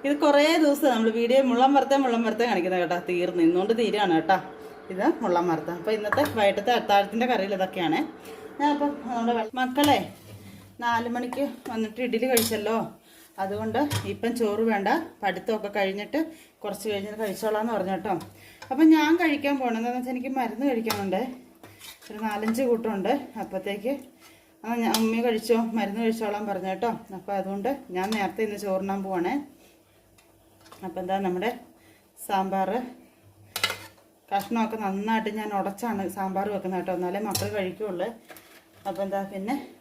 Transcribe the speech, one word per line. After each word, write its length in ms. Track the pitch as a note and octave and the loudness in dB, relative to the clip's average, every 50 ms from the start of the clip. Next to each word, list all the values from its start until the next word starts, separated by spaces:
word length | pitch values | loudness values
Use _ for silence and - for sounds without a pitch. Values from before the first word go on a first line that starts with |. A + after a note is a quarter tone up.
| - | 2
ഇത് 80 | C#4 D4 C#4+ | 0 2 4
കുറേ 200 | E4 D4 C#4+ C#4+ D4 D#4 E4 E4+ | 6 6 8 8 6 6 6 6
ദിവസം 260 | D#4 C#4+ C#4+ - D#4+ C4+ | 6 4 4 6 4 4
നമ്മൾ 180 | A#3+ A3+ A3 A3+ A3 A#3 | 4 4 2 2 4 2
വീഡിയോ 200 | A#3 A#3 B3+ C4+ C4+ B3+ | 2 6 6 6 6 6
മുള്ളം 200 | A#3 A#3 C4 C4+ C#4+ | 6 6 6 6 6
വറുത്ത, 180 | C#4 C4 B3+ C#4 C#4 | 6 4 4 4 4
മുള്ളം 200 | C4+ B3 A#3 A#3 A#3 | 4 2 2 2 0
വറുത്ത 160 | A3 G#3 - A#3 A#3+ | 0 2 0 2 2
കാണിക്കുന്നത് 340 | G#3 F3+ E3+ F#3 F#3 F3+ | 2 0 2 0 0 0
കേട്ടോ. 140 | F3 E3+ F3 F3 F3+ - | 0 0 0 -2 -2 -2
തീർന്നു, 300 | F3+ F3 F3+ F3+ F3 F3 E3 | 0 0 0 0 2 4 4
ഇന്നുകൊണ്ട് 260 | E3 F3 F3+ G3 G#3+ A3+ A3+ | 6 6 4 2 2 2 2
തീരുകയാണ് 340 | A#3 G3+ F#3+ G#3 G3+ F#3 E3 | 2 2 2 2 2 4 4
കേട്ടോ. 200 | D#3+ D#3+ - F#3+ F#3 - - - - - - - - - - | 2 4 4 2 2 2 -8 -14 -16 -16 -16 -16 -18 -14 -10
ഇത് 140 | F#3+ F#3 G#3+ D4+ D#4+ - | -4 0 2 2 2 2
മുള്ളം 220 | A#3 F#3+ F3 F3 F3 F3 | 0 2 2 2 2 2
വറുത്ത. 200 | E3 D#3 - E3+ E3+ F3 | 0 0 -2 -6 -8 -4
അപ്പോൾ 140 | - G#3+ A3 | -2 -2 -2
ഇന്നത്തെ 260 | G#3+ G#3 G#3 - - - - - A3 | -2 0 0 2 2 2 2 2 4
വൈകിട്ടത്തെ 340 | G3+ G3+ G3 G3+ G3 B3 A#3+ A3+ | 4 4 4 2 2 2 2 2
അത്താഴത്തിൻ്റെ 480 | A#3 - G3+ G3+ G3 G3 G#3+ A3+ B3 B3+ | 4 4 4 4 4 4 0 0 0 2
കറിയിൽ 220 | B3 G3 G3 G3 G3+ F#3 | 2 0 0 -2 0 -2
ഇതൊക്കെയാണ്. 420 | F#3+ F#3 - F#3 E3+ D3+ D#3+ - D#4+ - - - - - - - - - - - | -2 -2 -2 -2 0 0 0 0 -2 -4 -8 -16 -16 -16 -16 -16 -16 -16 -4 0
ഞാൻ 100 | C#4+ D4 C#4+ | 0 0 2
അപ്പം 160 | C#4+ D4 C#4+ C#4 - - - | 2 0 -2 -2 -4 -8 -4
നമ്മുടെ 220 | B3 A#3 A#3 A#3 A#3+ A3+ | -4 -2 0 0 0 0
വെ-, 140 | A3 - - B3+ | -2 -4 -2 -2
മക്കളെ 380 | B3+ B3+ - D4 D4 D4 C4 G3+ E3+ - - - - - - - - - - - - - - - A#3+ | -2 0 2 2 4 4 4 2 2 -6 -14 -18 -20 -20 -20 -18 -18 -20 -20 -20 -20 -20 -12 -6 -2
നാല് 240 | A#3+ A#3 A#3 A#3+ A#3+ A#3+ | 0 0 0 -2 -2 -4
മണിക്ക് 300 | A#3+ B3+ B3 - C4 C#4+ - - - - - | -4 -4 -4 -2 -2 -2 -4 -4 -12 -12 -8
വന്നിട്ട് 300 | A#3 A3 A3 G#3+ G#3+ A#3+ B3+ | -4 -4 -4 -4 -4 -4 -2
ഇഡ്ഡലി 200 | B3 B3+ A#3 B3 C4 | 0 0 0 2 4
കഴിച്ചല്ലോ, 440 | B3+ A#3 A3 - A3 G#3 G#3 A3 A3+ A3 F3 - - - _ - - - - - _ - | 4 4 2 2 -2 -2 0 0 0 -2 -2 -6 -10 -18 _ -20 -20 -20 -20 -20 _ -6
അതുകൊണ്ട് 380 | G3 F#3+ G3+ G#3+ A3 A3 G#3+ B3 D4 D4 - - - G3 | -6 -4 -4 -4 -4 -2 0 0 0 0 -2 -4 -4 -4
ഇപ്പം 200 | G3 - - A#3 A#3 A#3+ | -6 -2 -2 -2 0 0
ചോറ് 240 | A#3 G#3 G#3 A3 A3+ A3+ | 0 0 2 2 2 2
വേണ്ട, 180 | G#3+ G3 G3 G#3 C4+ E4+ D#4+ - - _ | 2 2 2 2 0 0 -2 -8 -12 _
പഠിത്തമൊക്കെ 480 | - F#3+ F3+ C#4+ - - A3 G#3+ G#3 G3+ G3+ G#3+ | -4 -2 -2 -2 -2 -2 -2 -2 -4 -4 -2 0
കഴിഞ്ഞിട്ട് 400 | G3 F#3+ G3 G3+ G#3 - - D4+ D#4+ - - - - - _ _ - | 0 0 -2 -4 -6 -2 -2 -2 -2 -2 -6 -18 -20 -20 _ _ -8
കുറച്ച് 220 | G3+ G3 - - A3 | -8 -8 -6 -4 -4
കഴിഞ്ഞിട്ട് 280 | G#3 G3 G3 G#3+ G#3 G#3 | -4 -4 -4 -8 -6 -4
കഴിച്ചോളാന്ന് 500 | A3 G3+ F#3 - A3+ G#3+ G#3+ G#3+ A3 A#3+ A3+ | -4 -4 -4 -2 -2 -2 0 0 0 -2 -2
പറഞ്ഞു 180 | G3 F#3 F#3+ F#3+ | -2 0 -2 -2
കേട്ടോ. 180 | F3+ - A3 F#3 D#3+ - - - - - - - - - - | -2 -2 -2 -4 -4 -4 -10 -18 -20 -20 -20 -20 -20 -8 -6
അപ്പം 140 | C4 C#4 D#4+ D#4 D#4+ | 2 6 8 8 8
ഞാൻ 160 | D#4 D4 D#4 E4 F4 | 8 6 4 4 4
കഴിക്കാൻ 320 | F4 D#4+ C#4+ C#4+ - C#4+ C#4+ C4+ | 4 0 0 0 0 0 0 0
പോകണം 160 | C4 A#3+ A3+ A3+ | 0 -2 -2 -2
എന്താണെന്ന് 240 | A#3 B3 B3 B3+ | -2 -2 -4 -4
വെച്ചാൽ 120 | B3 C4 B3+ | -4 -4 -6
എനിക്ക് 160 | B3 B3 C4+ C4+ C4+ | -4 -4 -4 -4 -2
മരുന്ന് 260 | A#3+ A3+ G#3+ A3 C#4 C#4+ | -2 -4 -2 0 0 0
കഴിക്കാനുണ്ട്, 520 | B3 A3+ A3 A3 G#3 G3+ G3 F#3+ F#3 G3 B3+ B3+ B3+ - - - - _ - - - - - - - _ - - | 2 0 -2 -2 -4 -2 -2 -2 -2 -2 -2 -4 -8 -14 -18 -20 -20 _ -20 -20 -20 -20 -20 -20 -20 _ -18 -16
ഒരു 80 | G#3 G#3+ A3 | -10 -6 -4
നാലഞ്ച് 360 | A3 G#3 G3+ A3 A3 A3+ A#3+ C4+ A#3+ | -4 -4 -2 -2 -2 0 0 2 2
കൂട്ടമുണ്ട്. 420 | A#3+ A3+ A3+ A3 G#3+ G3 F3+ G#3+ C4+ C#4+ - - - A3 F#3+ | 2 0 0 -4 -4 -2 0 0 0 0 -2 -10 -10 -10 -10
അപ്പോഴത്തേക്ക് 500 | - F#3+ F#3 - G3+ G3+ G3+ G3 B3 C#4+ C#4 - - - _ - - - - _ _ _ _ - | -6 -6 -6 -4 -4 -6 -4 -4 -4 -4 -4 -8 -18 -20 _ -20 -20 -20 -20 _ _ _ _ -8
"ആ, 100 | A3 A#3 A#3 | -4 -2 0
ഞാൻ, 100 | A3+ A3+ A3 A3+ | 0 0 2 2
ഉമ്മി 180 | A3+ A3 A3+ A#3 A#3 | 0 0 2 2 2
കഴിച്ചോ, 320 | B3 A3+ G#3+ - - A#3 A3+ A3+ G3 G#3+ A3+ | 2 0 0 2 2 2 2 2 0 -2 -2
മരുന്ന് 220 | G3+ G3 G3 A3+ A3+ | -2 -2 -2 0 0
കഴിച്ചോളാൻ" 400 | A3 A3 - A3+ G3+ G3+ G#3 G#3+ G3+ | 0 0 0 -4 -4 -4 -4 -4 -4
പറഞ്ഞു 200 | G3 F#3 F3+ F#3+ F#3+ | -6 -4 -4 -4 -4
കേട്ടോ. 160 | F#3 A#3+ A#3+ - - - - F#3+ | -2 -2 -2 -2 -4 -10 -14 -14
അപ്പോൾ 160 | F3+ - - G3+ G3 | -12 -6 -4 -4 -2
അതുകൊണ്ട് 300 | F#3 F#3+ G3 G3+ G3 B3+ C#4 C#4 - - F3+ | -2 -4 -6 -4 -4 -4 -4 -4 -8 -8 -4
ഞാൻ 100 | F3+ F#3+ G#3+ A3 G#3+ | -4 -2 -2 0 0
നേരത്തെ 240 | G3 F3 - - A3 | -2 -2 -2 -2 -4
ഇന്ന് 120 | G#3 G#3 F#3+ G3+ | -2 -4 -6 -4
ചോറുണ്ണാൻ 340 | G3 F#3+ F#3+ G3 G3 G3 G3 F#3+ | -2 -2 -2 -2 -2 -4 -4 -4
പോവാണേ. 280 | F#3+ F#3+ F3 E3+ F#3+ C4 C#4+ D4 - - - - - _ _ _ _ _ _ _ _ _ _ _ _ _ _ _ _ _ _ - - - - G3 | -2 -2 0 0 0 0 -2 -4 -6 -18 -20 -20 -20 _ _ _ _ _ _ _ _ _ _ _ _ _ _ _ _ _ _ -20 -20 -20 -14 -14
അപ്പോൾ 140 | F3+ E3 F#3 | -10 -8 -8
എന്താ 140 | F3+ F3+ F#3+ G3 G3 | -4 -2 -2 0 0
നമ്മുടെ 240 | F3+ F3+ F3+ G3+ A#3 B3 - - - - _ _ - - _ _ _ _ - - | -2 -2 0 -2 -2 -4 -4 -14 -20 -20 _ _ -20 -20 _ _ _ _ -16 2
സാമ്പാർ, 440 | - G#3 F#3+ F#3+ F#3+ F#3+ F#3+ F#3+ F#3 G#3 B3+ B3+ - - - - - _ _ _ - _ _ - - - - - - - - - - - _ _ _ _ _ _ - | 4 4 4 4 2 2 2 2 2 2 0 -2 -4 -12 -18 -20 -20 _ _ _ -20 _ _ -20 -14 -4 -4 -2 -2 -4 -8 -12 -20 -20 _ _ _ _ _ _ -2
കഷ്ണമൊക്കെ 460 | G3+ G3 G3 - A#3 A3+ A3+ A3 A3+ A3 G#3 | -2 -2 -2 0 0 0 0 0 -2 -4 -4
നന്നായിട്ട് 460 | G3 F#3+ G3 G#3 A3 A3+ A3 G#3 G#3 G3+ A3 | -4 -4 -2 -2 0 0 0 0 -2 -4 -4
ഞാൻ 120 | G#3+ G#3+ G3+ G3 | -6 -4 -2 -2
ഉടച്ചാണ് 440 | F#3+ G3 G3 - B3 A#3 G#3 G3 G3 E3+ F#3+ | -2 -2 -4 -4 -4 -4 -2 -2 -4 -4 -4
സാമ്പാർ 300 | G3+ F#3+ F#3+ F#3+ F#3+ G3+ G#3 G3+ | -4 -6 -2 -2 -2 -2 -2 -4
വെക്കുന്നത് 260 | F#3 F#3 F#3 F#3+ F3+ | -4 -4 -4 -4 -4
കേട്ടോ, 120 | F3+ F#3 F3+ F3+ | -4 -4 -4 -2
എന്നാലേ 220 | F3+ F3+ F#3+ G3+ G#3+ A3+ | -2 -2 -2 -4 -4 -4
മക്കൾ 200 | A3+ - - G#3 G#3+ | -4 -4 -4 -2 -2
കഴിക്കുകയുള്ളൂ. 520 | G#3 F#3+ F#3 E3+ - G#3+ G#3 F3+ F3 F#3 A3+ A3+ - - - - - - - - - _ _ _ - - G3 | -4 -4 -4 -6 -6 -6 -6 -4 -4 -6 -6 -6 -12 -20 -20 -20 -20 -20 -20 -20 -20 _ _ _ -10 -8 -8
അപ്പോൾ 140 | F3+ F#3 G3 | -6 -4 -4
എന്താ 140 | G3 G3 G3 G3 G3 | -4 -4 -4 -6 -6
പിന്നെ 220 | G3+ F#3+ F#3+ G#3+ C#4 D4 - - - - | -8 -8 -6 -4 -6 -6 -6 -12 -20 -20